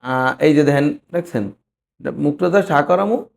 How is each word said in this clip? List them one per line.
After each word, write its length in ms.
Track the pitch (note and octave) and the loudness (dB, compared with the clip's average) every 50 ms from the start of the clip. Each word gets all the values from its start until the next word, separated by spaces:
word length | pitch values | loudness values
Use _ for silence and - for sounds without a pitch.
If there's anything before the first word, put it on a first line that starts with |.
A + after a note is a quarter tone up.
| - | -4
আহ, 260 | B2+ C3 C3 B2+ C3 C3 - | -4 -2 0 0 -2 0 2
এই 140 | - D#3+ D3 | 2 4 4
যে 80 | D3 D3+ | 4 4
দেখেন, 220 | C#3+ C#3+ C#3+ C#3+ D3 D3 - _ _ | 4 2 2 2 0 -2 -6 _ _
দেখছেন, 320 | - F3 E3+ - - A#2+ G#2 G2 - _ _ _ _ _ _ _ _ _ | -6 -6 -6 -4 -6 -6 -6 -6 -10 _ _ _ _ _ _ _ _ _
এটা 100 | C3+ C#3 | -10 -10
মুখটা 360 | A#2 - C#3+ D3 D3 D3 F3+ F3+ | -6 -2 -2 -4 -2 -2 -2 0
তো 80 | E3+ G3+ F#3+ - | 2 0 0 2
হা 140 | D#3 C#3+ | 0 0
করামু 340 | C#3+ - F3+ F#3 G3 G#3 A3+ C#4+ - _ _ | 2 2 0 0 0 -2 -2 -4 -6 _ _